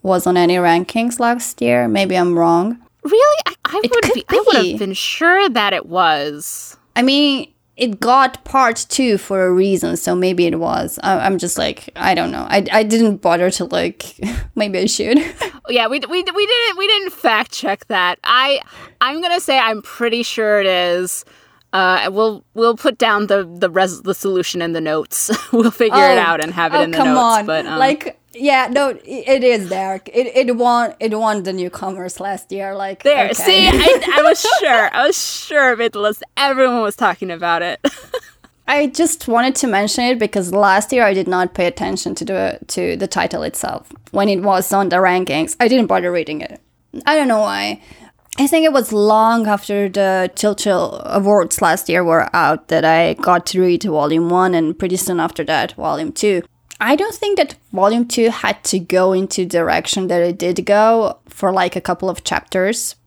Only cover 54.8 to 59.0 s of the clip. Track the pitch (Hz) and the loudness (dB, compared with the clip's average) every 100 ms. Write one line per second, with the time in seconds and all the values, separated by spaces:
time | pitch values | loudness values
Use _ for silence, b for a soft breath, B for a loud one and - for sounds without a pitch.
54.8 | 190 180 - 175 165 - 151 156 - - | -4 -4 -4 -2 -4 -6 -4 -2 -4 -6
55.8 | 156 151 160 - 208 185 - _ _ - | -6 -4 -6 -2 0 -2 -4 _ _ -6
56.8 | 214 302 415 427 415 381 294 - _ 196 | 0 0 0 -4 -2 0 -2 -4 _ 0
57.8 | 202 233 240 - 233 226 185 - - 185 | 2 2 -2 0 0 0 -4 -4 -4 -4
58.8 | 170 180 | 0 2